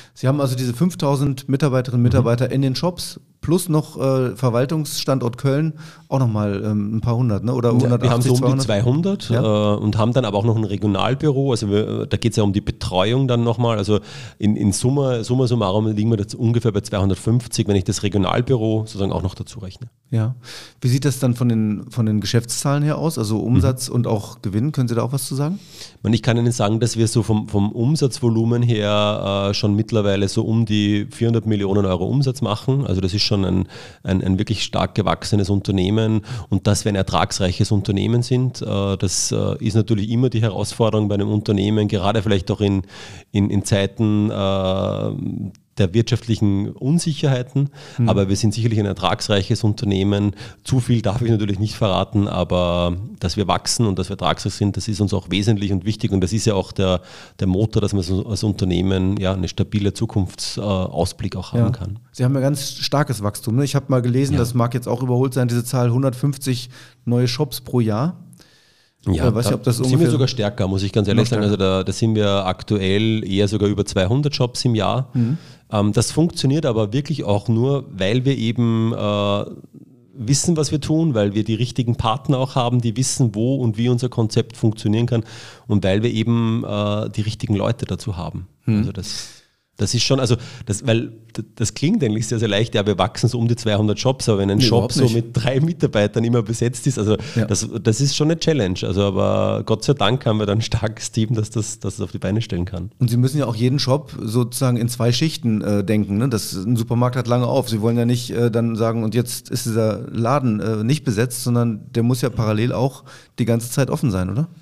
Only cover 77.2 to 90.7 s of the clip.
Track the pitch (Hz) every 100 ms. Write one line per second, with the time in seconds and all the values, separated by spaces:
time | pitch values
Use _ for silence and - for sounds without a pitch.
77.2 | - 101 - 113 127 143 - 95 95 120
78.2 | 131 127 113 113 117 113 113 110 104 104
79.2 | 101 101 - - - - - - _ -
80.2 | 107 139 - 160 147 156 - 156 165 113
81.2 | 101 101 104 110 120 - 120 117 117 120
82.2 | - 131 131 - 120 123 117 107 127 -
83.2 | 123 101 120 135 123 107 120 123 123 -
84.2 | 110 - - - 117 107 110 107 120 117
85.2 | - - - - - 104 95 98 117 110
86.2 | 110 117 113 113 101 104 104 104 110 107
87.2 | 107 - - 104 104 117 - 90 - 92
88.2 | 82 85 92 _ - 107 113 95 85 -
89.2 | - - _ _ _ - 101 120 - 135
90.2 | 127 127 - - -